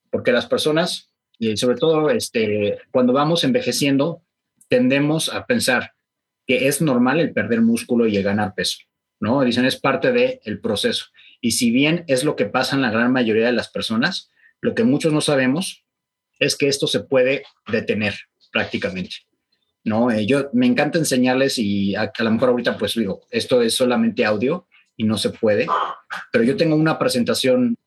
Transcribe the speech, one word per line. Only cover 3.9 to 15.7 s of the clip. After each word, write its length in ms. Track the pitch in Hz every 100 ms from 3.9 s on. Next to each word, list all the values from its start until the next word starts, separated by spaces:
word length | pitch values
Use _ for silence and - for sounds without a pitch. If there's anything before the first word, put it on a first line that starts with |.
| 139 156 165 _ _ _ _ -
tendemos 600 | 123 127 139 147 156 -
a 160 | 104 -
pensar 460 | 120 131 120 - _ _ _ _ _ -
que 200 | 127 135
es 140 | 143
normal 380 | 160 120 127 151
el 140 | 143
perder 280 | - 104 113
músculo 460 | 113 117 - 120 113
y 80 | 101
el 80 |
ganar 300 | 98 104 101 98
peso, 220 | 90 - _ _ _ -
¿no? 220 | 104 139
Dicen, 220 | 123 120 127
"Es 140 | -
parte 320 | 139 127 139
del 500 | 120 131 127 110 98
proceso". 460 | 113 104 120 104 - _ - _
Y 100 | 117
si 200 | 110 120
bien 340 | 123 147 170 -
es 160 | 127
lo 120 | 147 -
que 100 | 101
pasa 300 | 127 127 139
en 60 |
la 100 | 123
gran 200 | 110 123
mayoría 340 | 131 113 107 117
de 40 |
las 180 | 113 -
personas, 600 | - 101 110 165 185 - _ _ _
lo 120 | 120
que 100 | 117
muchos 280 | 117 143 160
no 100 | 151
sabemos 640 | 147 139 127 151 196